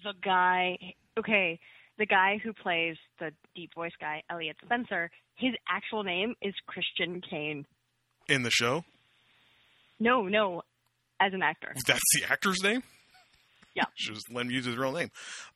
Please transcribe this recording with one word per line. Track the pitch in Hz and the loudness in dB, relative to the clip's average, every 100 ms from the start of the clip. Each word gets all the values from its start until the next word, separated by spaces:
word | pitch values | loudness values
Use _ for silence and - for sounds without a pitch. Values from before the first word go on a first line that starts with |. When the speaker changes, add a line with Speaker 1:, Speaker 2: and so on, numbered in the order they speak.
Speaker 1:
the | 196 190 | -10 -4
guy, | 190 185 180 185 180 180 180 - _ - | 2 4 4 4 2 -2 -10 -18 _ -6
okay, | 214 208 180 165 - - - - | 2 2 2 -2 -12 -20 -14 -4
the | 214 | 2
guy | 196 190 208 | 6 6 2
who | 226 | -4
plays | 208 190 170 165 160 - - | -6 0 0 0 -4 -14 -10
the | 165 151 _ | -10 -10 _
deep | - 165 | -16 -14
voice | - 170 - | -8 -8 -6
guy, | 151 151 - | -8 -8 -8
Elliot | 175 160 156 | -6 -6 -8
Spencer, | - 240 247 190 170 - _ | -2 -2 0 -2 -2 -6 _
his | - 254 226 - | -4 -2 -2 -2
actual | 185 - 220 | -4 -4 -4
name | 196 175 214 233 | -2 -2 -2 -4
is | 202 - - | -6 -6 -10
Christian | - 170 - 170 180 | -8 -6 -4 -4 -4
Kane. | - 165 151 151 143 _ _ _ _ _ - | -8 -6 -6 -8 -10 _ _ _ _ _ 0
Speaker 2:
In | 139 | 0
the | 120 | 2
show? | - 117 147 170 _ _ _ _ _ _ _ _ _ _ - | 2 2 0 -4 _ _ _ _ _ _ _ _ _ _ 0
Speaker 1:
No, | 226 254 190 | 4 4 4
no, | 208 202 170 - _ _ _ _ - | 2 2 0 -10 _ _ _ _ 0
as | 196 | 0
an | 190 | 2
actor. | 156 160 - 135 127 | 0 0 -6 -2 2
Speaker 2:
That's | 120 - | 2 4
the | 147 90 | 2 2
actor's | 135 202 185 | 0 2 2
name? | 196 240 - - _ - _ _ _ _ - | 2 0 -2 -14 _ -20 _ _ _ _ -10
Speaker 1:
Yeah. | - 156 | -4 -4
Speaker 2:
<laughs> | - | -4
Just | - 107 - | -8 -8 -8
let | 120 123 | -6 -2
him | |
use | 127 123 | -2 -2
his | 120 | -2
real | 135 | -2
name. | 123 131 - - - - | -2 -6 -8 -14 -14 -8